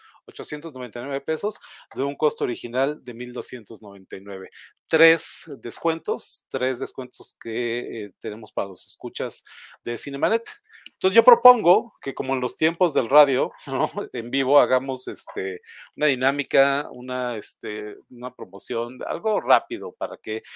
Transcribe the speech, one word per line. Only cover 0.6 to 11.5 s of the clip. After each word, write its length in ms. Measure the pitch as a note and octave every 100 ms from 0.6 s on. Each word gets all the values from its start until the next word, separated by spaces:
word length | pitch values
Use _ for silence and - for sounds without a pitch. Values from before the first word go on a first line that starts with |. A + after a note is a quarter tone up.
| D#3+
noventa 260 | C3 B2 A#2+
y 40 |
nueve 160 | C3 C#3
pesos 400 | D3 D#3 G#3+ - - - - A#2+
de 80 |
un 120 | C#3 C#3+
costo 280 | D#3 D#3 C#3
original 560 | A2+ A#2 B2 C#3 D3+
de 100 | B2+
mil 200 | A#2 B2
doscientos 480 | B2 - B2 G#2 A2
noventa 340 | G#2 G2 F#2 G2
y 60 |
nueve. 280 | G2 G2 F#2 - - _ -
Tres 640 | D#3 E3 E3 - - - C3
descuentos, 840 | A#2 - E3 E3 - A#3 - - _
tres 300 | B2+ C3 B2
descuentos 560 | C3 - B2+ - - -
que, 380 | A#2 A2+ A#2+ A#2 B2 A#2 G#2
eh, 60 | -
tenemos 340 | A2+ G#2+ G#2+
para 160 | - G2
los 160 | F#2 -
escuchas 560 | - B2 - B2+ - - - - -
de 140 | A#2 A#2
Cinemanet. 460 | C#3+ C#3 D#3+ A3+ - - _ - -
Entonces 220 | _ F#3+ G3
yo 80 |
propongo 720 | A3 - B3